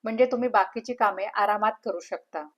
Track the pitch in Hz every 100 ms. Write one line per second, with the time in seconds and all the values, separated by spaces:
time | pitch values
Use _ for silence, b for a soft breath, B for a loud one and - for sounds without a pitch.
0 | 220 226 254 254 247 214 185 233 220 247
1 | 208 190 196 - 202 208 214 220 - 175
2 | - 180 _ 160 151